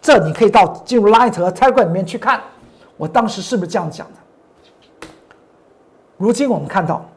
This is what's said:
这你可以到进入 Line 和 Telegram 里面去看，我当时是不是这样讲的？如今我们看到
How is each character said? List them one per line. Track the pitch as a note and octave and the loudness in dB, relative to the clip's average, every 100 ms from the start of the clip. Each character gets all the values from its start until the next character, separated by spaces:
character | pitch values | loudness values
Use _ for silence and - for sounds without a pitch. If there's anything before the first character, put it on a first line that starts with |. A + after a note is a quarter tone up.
这 | - C4 | 6 4
你 | D#3 | 4
可 | - | 2
以 | A3 | 2
到 | - F3 - | 4 0 0
进 | - A#3+ | -2 2
入 | G#3 | 4
Line | A3+ A#3+ E3+ | 4 2 0
和 | F3 | -4
Telegram | F3+ C4+ B3+ | 2 2 4
里 | F#3 | 0
面 | F3 F3+ | -2 -6
去 | - | -6
看， | - B3 - - - _ _ _ | -4 -4 -6 -20 -20 _ _ _
我 | D#3 | -2
当 | A#3+ A3+ | 0 -2
时 | - | -6
是 | - A#3 | -6 -6
不 | |
是 | F3 | -4
这 | G3 | -6
样 | E3 | -6
讲 | - - | -12 -20
的？ | - _ _ _ _ _ _ _ _ - - _ _ _ _ _ _ _ _ _ _ | -20 _ _ _ _ _ _ _ _ -20 -20 _ _ _ _ _ _ _ _ _ _
如 | G3+ | -2
今 | A#3 C#4 | 0 0
我 | F#3+ | -2
们 | C#3+ | -2
看 | - F3 | -4 -4
到 | D3+ - | -6 -10